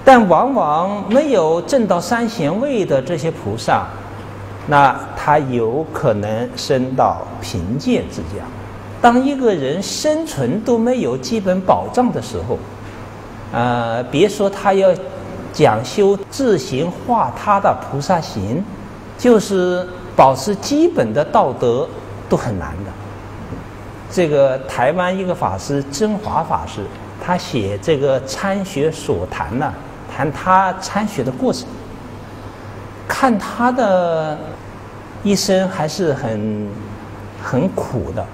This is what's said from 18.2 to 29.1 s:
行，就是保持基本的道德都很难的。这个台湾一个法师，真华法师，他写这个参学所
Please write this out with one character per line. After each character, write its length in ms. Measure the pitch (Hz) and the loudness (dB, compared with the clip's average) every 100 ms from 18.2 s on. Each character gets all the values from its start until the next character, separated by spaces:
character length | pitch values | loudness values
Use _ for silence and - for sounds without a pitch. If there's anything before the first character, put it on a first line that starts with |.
行， 420 | 151 110 95 135 202 - - - - - | 0 -6 -4 -4 -4 -10 -14 -14 -16 0
就 220 | 240 226 | 6 6
是 480 | 190 196 180 180 180 - - - | 4 0 2 0 -4 -10 -8 6
保 200 | 139 131 | 6 6
持 200 | - 202 | 0 -2
基 320 | - 285 339 | 0 4 4
本 260 | - 117 | 4 2
的 120 | 110 147 | 2 2
道 260 | 226 160 | 4 2
德 360 | 123 123 120 156 - - - - | 2 2 2 -2 -6 -12 -14 -2
都 80 | 131 | -2
很 200 | - 98 | 0 -4
难 100 | 73 82 98 | -6 -8 -10
的。 60 | - - - - - - - - - - - - | -12 -14 -14 -14 -14 -12 -12 -12 -14 -14 -14 -6
这 180 | - 170 | 0 2
个 280 | 147 139 131 - | 6 4 4 -4
台 240 | - 123 | 2 2
湾 240 | 175 180 190 | 2 0 0
一 100 | 185 | -2
个 80 | |
法 240 | 170 113 95 | 0 -2 -2
师， 260 | - 143 139 | -2 -2 -2
真 240 | - 214 104 | -2 0 0
华 260 | - 143 | -2 -2
法 220 | 165 110 - | 0 -4 -4
师， 140 | - 98 - - - | -8 -10 -10 -14 -10
他 120 | - 180 | -2 -2
写 400 | - 135 98 101 | 0 -2 -2 -2
这 160 | - 151 | 0 2
个 220 | 139 131 | 4 2
参 420 | - - 196 196 | 0 -4 -2 -2
学 280 | 190 - 151 | -2 0 0
所 340 | 151 - | -2 -2